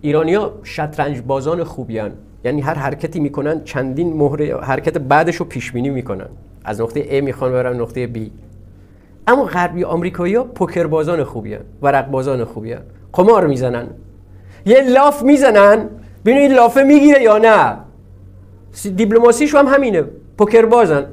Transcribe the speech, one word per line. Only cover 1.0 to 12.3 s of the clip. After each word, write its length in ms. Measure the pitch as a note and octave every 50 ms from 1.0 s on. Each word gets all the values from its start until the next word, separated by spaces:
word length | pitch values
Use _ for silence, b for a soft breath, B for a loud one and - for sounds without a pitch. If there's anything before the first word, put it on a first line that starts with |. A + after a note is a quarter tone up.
| D3 C#3+ D3 A#2+
بازان 440 | A#2 B2 C3+ C3+ C3 D3 E3 F3 E3
خوبیان، 480 | E3 - - B2+ A2+ A2 A2 G#2+ G2+ F#2+ - - - - - -
یعنی 160 | B2 C3+ D3+
هر 140 | C3+ C3+ -
حرکتی 460 | C#3+ C3+ C#3 C3+ C#3+ - D#3+ D#3+ F#3
می‌کنن 440 | D3+ C#3+ C#3 D3 C#3 D3 D#3+ D#3+ D3+
چندین 520 | - - C#3 C3 C3 C3 C#3 E3+ F3 D#3+
مهره 400 | D#3 C#3+ C#3+ C3 C#3+ D3+ D3 - C3
حرکت 380 | - B2+ C3+ C3+ C#3 E3+ - F3+
بعدش 380 | C#3+ B2+ C3+ D3 E3 E3 E3
رو 80 | - -
پیش 280 | - - C3 A#2+ - -
بینی 180 | A#2+ B2 C#3
می‌کنن، 380 | C#3 C3 A#2+ - G2+ F#2+ F#2 - - - - - - - -
از 160 | - G#2+ G2+
نقطه 400 | A2+ A2+ A#2 D3 C#3+ - C#3 C#3
A 20 | C#3+
می‌خوان 300 | C#3 B2 - C3+ B2+ B2+
برن 280 | B2+ B2+ B2+ B2 B2
نقطه 260 | A#2 A2 - B2+ B2
B. 120 | A#2+ A#2+ A2+ A2 G#2+ - - - - - - - - b b b b b b b b b b b
اما 180 | - A#3+ C#4 C4+
غربی 400 | F#3 E3+ F3+ F3 F3 - F3 F3+
آمریکایی‌ها 600 | - E3+ E3 E3+ F#3 F3+ - F3+ F3 G3 A#3 C4
پوکر 420 | B3 - - F#3+ F3 - F3 E3+
بازان 380 | D#3+ D#3 D#3+ D#3 D3+ F3 E3 C#3
خوبیان، 380 | - - A#2+ G#2 G#2 G#2 - - - - - C#3+
ورق 240 | C#3 C#3 C#3 B2+
بازان 380 | C3 C3+ C3 C3 C#3